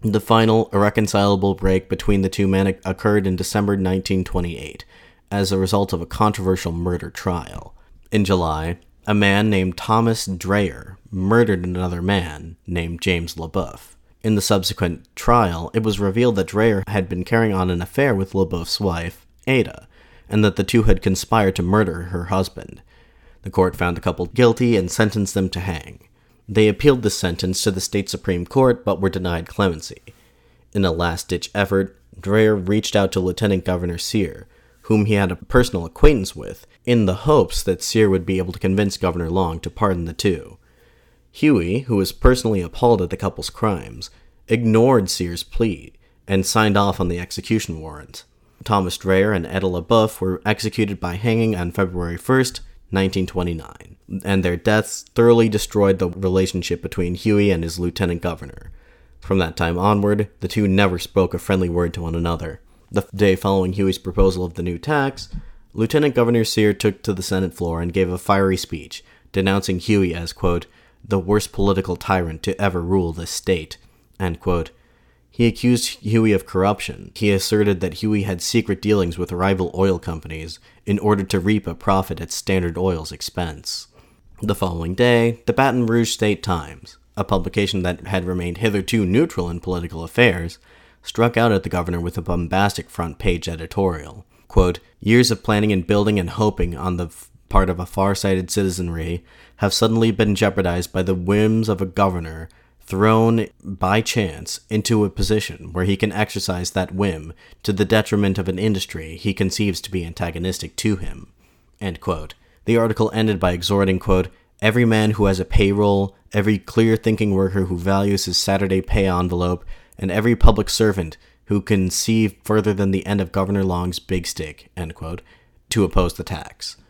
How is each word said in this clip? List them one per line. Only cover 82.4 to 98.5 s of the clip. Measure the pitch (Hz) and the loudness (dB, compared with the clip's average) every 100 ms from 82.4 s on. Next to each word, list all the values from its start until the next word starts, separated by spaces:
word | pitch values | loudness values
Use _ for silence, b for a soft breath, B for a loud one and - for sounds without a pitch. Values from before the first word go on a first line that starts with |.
| - 95 87 85 | -2 -2 -2 -2
Oil's | 95 85 78 | -2 -2 -6
expense. | - - - 85 73 - - - b b b _ - | -12 -10 -6 -8 -8 -10 -12 -12 b b b _ -10
The | 107 | -6
following | 101 95 85 82 | -2 -2 -4 -4
day, | 92 123 120 117 113 - | 0 4 4 2 -2 -4
the | |
Baton | - 135 127 117 | 0 2 2 0
Rouge | 117 113 | 2 0
State | - 107 101 | 0 0 0
Times, | - 87 76 73 - - _ - | -2 -4 -4 -16 -20 -20 _ -8
a | |
publication | 101 98 92 - 101 98 | -2 0 -2 -2 -2 0
that | 90 87 90 | -2 -4 -4
had | 98 87 | -4 -2
remained | 90 87 87 | -4 -4 -2
hitherto | 113 101 92 117 95 | 0 0 0 0 2
neutral | 104 170 - 87 | 2 2 -2 -6
in | 85 | -6
political | 92 90 85 82 | -6 -6 -6 -10
affairs, | 82 - 120 87 85 - b b b b | -6 4 4 4 -4 -10 b b b b
struck | - - 117 117 | -10 0 0 2
out | 117 | 2
at | 101 | 2
the | 87 | 0
governor | 104 87 87 | -4 -2 -4
with | 87 90 | -4 -6
a | |
bombastic | 87 90 85 92 101 - - | -4 -2 -2 0 0 -2 -10
front-page | - 85 71 - 87 80 | -8 -8 -4 -2 -2 -4
editorial. | 82 82 - 95 80 73 104 - b b | -10 -8 -2 -2 -2 -10 -20 -20 b b
Quote, | - 92 85 b b | -2 -2 -2 b b
"Years | 104 117 120 | 2 2 2
of | 110 | 0
planning | - 104 107 | -2 0 0
and | 98 85 | 0 0
building | 101 104 104 | 0 2 0
and | 87 | -2
hoping | - 107 - 87 80 | -2 -2 0 -4 -4
on | 90 87 | -6 -4
the | 85 | -6
f-, | - - - - | -10 -20 -20 -2
part | 98 95 | 0 2
of | 87 | -2
a | 90 | -4
far-sighted | - 98 95 98 95 90 | 0 0 0 0 0 -2